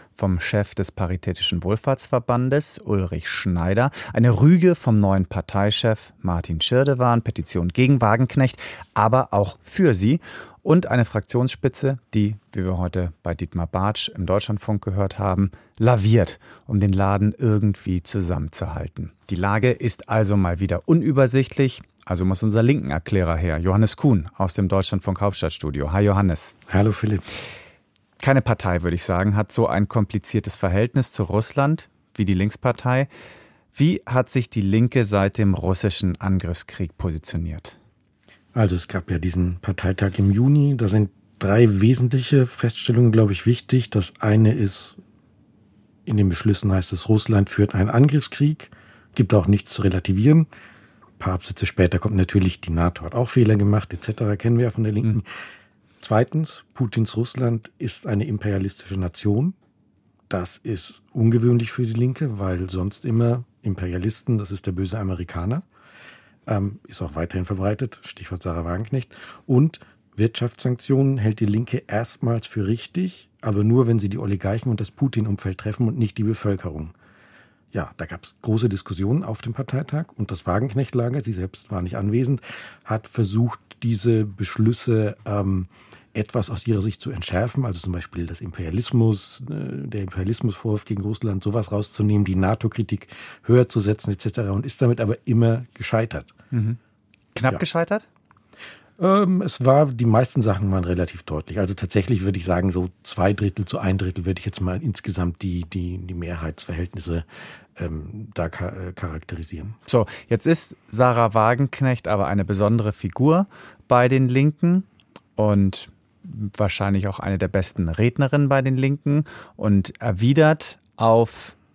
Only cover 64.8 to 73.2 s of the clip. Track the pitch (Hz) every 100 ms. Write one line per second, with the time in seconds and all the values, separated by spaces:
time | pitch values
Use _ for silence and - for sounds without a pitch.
64.8 | 95 110 95 90 85 85 92 147 - _
65.8 | _ - - - _ _ - 104 98 104
66.8 | - - 80 78 85 90 90 95 95 107
67.8 | 127 - - - 92 90 90 82 82 90
68.8 | 110 135 - - - - - 127 156 -
69.8 | - _ _ - 113 - 120 - 127 123
70.8 | - 135 135 135 110 107 107 107 123 127
71.8 | - 104 120 - 120 117 - - 98 113
72.8 | - 180 185 -